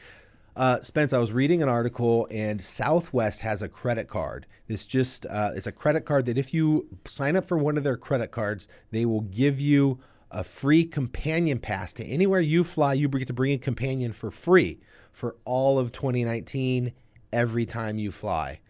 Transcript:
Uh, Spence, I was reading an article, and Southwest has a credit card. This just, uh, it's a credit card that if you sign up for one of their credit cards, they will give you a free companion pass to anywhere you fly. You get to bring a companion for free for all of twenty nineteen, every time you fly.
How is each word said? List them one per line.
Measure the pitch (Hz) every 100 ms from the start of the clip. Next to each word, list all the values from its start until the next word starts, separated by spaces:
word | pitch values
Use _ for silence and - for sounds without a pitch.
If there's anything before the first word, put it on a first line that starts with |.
| - - - _ _ -
Uh, | 131 123
Spence, | - 151 147
I | 131
was | 113
reading | 120 143 175
an | 143
article, | 120 120 - 120 117 -
and | 110 107 104
Southwest | - - 113 170 170 127 107 -
has | 110 101
a | 101
credit | - 123 113 -
card. | 101 76 62 - - -
This | 107 -
just, | 131 127 - -
uh, | 104 104 95
it's | 107
a |
credit | - 151 156
card | - 143 123
that | 120
if | 139
you | 160 156 156 - -
sign | - - 139
up | 185
for | 185 170
one | 147 147
of |
their | 139 120
credit | - 135 113
cards, | - 104 104 - - _
they | 110
will | 117 110
give | 107 98 143 135
you | 143 143 139 131 - _ _
a | 92
free | - - 135 160
companion | 165 151 123 - 151 160 165 120
pass | - 95 98
to | -
anywhere | 98 135 196 190
you | 151 165
fly. | 170 - 143
You | 135 143
get | 135 127
to |
bring | 123 131
a | 139
companion | 135 120 135 135 120
for | - 104
free | - - 180 95 73 _ - -
for | - 120 -
all | 113 127 135 135
of | 123
twenty | - 135 123
nineteen, | 117 117 - 135 127 127 123 - _ _ -
every | 120 120 117 113
time | 113 110 107
you | 104
fly. | - 104 82 69 -